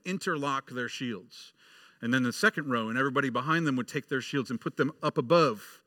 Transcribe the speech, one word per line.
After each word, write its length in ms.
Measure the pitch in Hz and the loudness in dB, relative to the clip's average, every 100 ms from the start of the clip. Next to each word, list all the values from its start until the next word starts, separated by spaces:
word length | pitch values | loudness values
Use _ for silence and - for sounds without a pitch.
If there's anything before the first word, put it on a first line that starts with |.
| - | -6
interlock 640 | 185 - 160 143 135 - | -4 -2 -2 -2 -4 -4
their 180 | 127 120 | -6 -6
shields. 640 | - 127 104 - - - _ _ - - _ | -6 -6 -6 -10 -20 -20 _ _ -20 -20 _
And 140 | 117 | 0
then 80 | 131 | 2
the 100 | 123 | 2
second 380 | - - 165 143 | 2 2 2 0
row 180 | 123 110 | -2 0
and 100 | 117 | 0
everybody 300 | 135 131 139 | 0 2 0
behind 380 | 120 135 160 160 | 0 0 0 2
them 100 | 131 | 0
would 120 | 120 | -2
take 200 | 147 - | -6 -4
their 140 | 131 | -4
shields 280 | 117 143 117 | -2 -2 -2
and 80 | 117 | -4
put 200 | - - | -4 0
them 120 | 139 - | 0 0
up 160 | 156 - | -2 -2
above 640 | 123 170 151 104 - - | 4 4 4 2 -8 -20